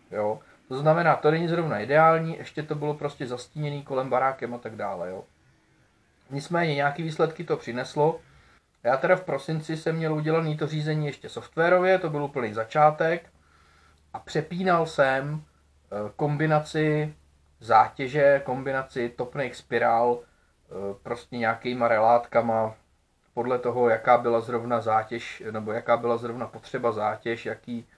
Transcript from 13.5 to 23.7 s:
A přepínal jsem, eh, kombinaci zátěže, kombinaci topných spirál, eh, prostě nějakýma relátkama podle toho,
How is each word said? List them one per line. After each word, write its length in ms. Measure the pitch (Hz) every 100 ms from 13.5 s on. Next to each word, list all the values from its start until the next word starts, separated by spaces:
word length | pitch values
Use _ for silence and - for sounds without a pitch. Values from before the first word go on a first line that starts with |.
| _ _ _ _ _ _
A 60 | -
přepínal 680 | - 160 156 175 185 175 160
jsem, 560 | - 135 135 143 151
eh, 720 | - _ _ _ _ 101 104 -
kombinaci 1000 | 147 147 156 151 151 156 156 151 151 - _ _ _ _
zátěže, 800 | 113 - 110 - 131 147 143 139 139
kombinaci 640 | 131 135 135 131 131 120
topných 460 | - 123 143 127 -
spirál, 640 | - 117 117 117 120 120
eh, 760 | - _ _ _ - 90 98 101
prostě 340 | 123 120 - 120
nějakýma 500 | 113 113 123 123 117
relátkama 880 | 110 110 120 - 117 117 110 110 - _ _ _ _ _
podle 260 | - 120 123
toho, 300 | 123